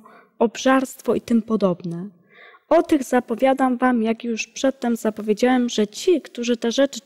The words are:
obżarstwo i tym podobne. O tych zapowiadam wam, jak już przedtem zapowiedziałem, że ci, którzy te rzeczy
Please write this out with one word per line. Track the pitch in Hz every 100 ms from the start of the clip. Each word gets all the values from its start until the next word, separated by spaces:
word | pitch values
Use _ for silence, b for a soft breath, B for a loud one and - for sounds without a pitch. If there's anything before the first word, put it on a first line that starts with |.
| b b b -
obżarstwo | 240 - 262 262 262 - - 220
i |
tym | - 233
podobne. | - 220 202 175 180 170 202 _ b b b b -
O | 320
tych | 339 311
zapowiadam | 254 247 - 226 262 269 262 240
wam, | 254 247
jak | 220 226
już | 240 220 -
przedtem | - 269 - 240 226
zapowiedziałem, | 220 214 214 202 247 254 240
że | 214 208
ci, | - - 330
którzy | - - 240 240
te | 233
rzeczy | 226 277 -